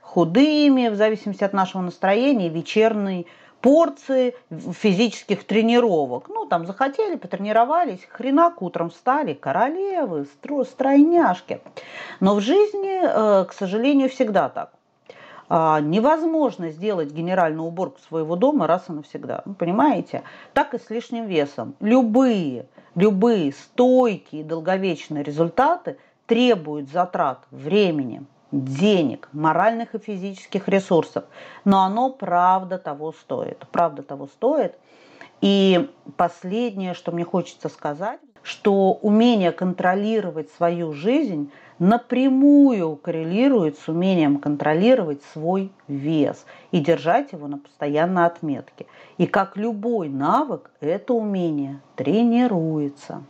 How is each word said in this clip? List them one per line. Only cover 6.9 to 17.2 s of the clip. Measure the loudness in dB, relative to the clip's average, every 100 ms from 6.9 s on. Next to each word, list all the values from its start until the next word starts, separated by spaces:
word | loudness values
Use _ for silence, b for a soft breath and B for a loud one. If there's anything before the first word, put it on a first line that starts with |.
| -2 -4 -4
потренировались, | -8 -8 -2 2 2 0 -2 -6 -14
хренак | -10 -2 2 2 0
утром | -8 -6 -6
встали, | -6 -2 -2 -2
королевы, | -6 -4 0 0 -2 -4 -4 -4 -6 -8
стро-, | _ -8 -6 -6
стройняшки. | -2 2 6 6 6 2 0 -6 -12 -12 -20 B B B B
Но | 2 2
в |
жизни, | 2 2 2 0 -4 0
э, | 0 2 4 4 2
к |
сожалению, | -6 -6 0 2 2 0
всегда | 0 0 0 0
так. | -6 -12 _ _ _ _ B B B B
А, | 0 2 2
невозможно | 2 2 2 2 0 0 0 -2 -10
сделать | -6 -4 -4 -4
генеральную | -6